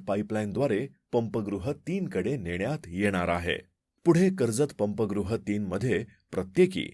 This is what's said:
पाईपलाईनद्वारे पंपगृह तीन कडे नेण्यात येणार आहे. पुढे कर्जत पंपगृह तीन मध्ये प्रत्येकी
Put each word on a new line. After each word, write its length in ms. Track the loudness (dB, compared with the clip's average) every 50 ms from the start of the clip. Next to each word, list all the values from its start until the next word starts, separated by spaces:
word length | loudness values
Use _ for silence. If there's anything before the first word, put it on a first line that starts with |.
| -4 -2
पाईपलाईनद्वारे 760 | -2 -2 -2 -2 -2 -2 -2 -2 -2 0 0 0 0 0 -2 -4 -10 _ _ _
पंपगृह 600 | 0 0 0 0 -2 -4 -4 -2 -4 -4 -4 -4 -6 -6 -6 -4
तीन 200 | -4 -4 -4 -2
कडे 260 | -2 -2 -2 -2 -2 -4
नेण्यात 500 | -4 -4 -4 -2 -2 -2 -4 -4 -8 -6
येणार 400 | -2 0 0 2 2 2 2 2
आहे. 300 | 0 0 0 -2 -2 -2 -4 _ _ _ _ _ _ _ 2
पुढे 240 | 4 6 6 6 4
कर्जत 440 | 4 2 0 0 2 0 0 0 0 -2
पंपगृह 580 | -2 -2 0 0 -2 0 0 -2 0 0 -2 -2
तीन 280 | -2 -2 -2 -2 -2
मध्ये 380 | -2 -2 -2 0 0 0 0 -2 -4 -10 _ _ _
प्रत्येकी 540 | -6 -4 -4 0 4 4 4 4 4 0 -6 -6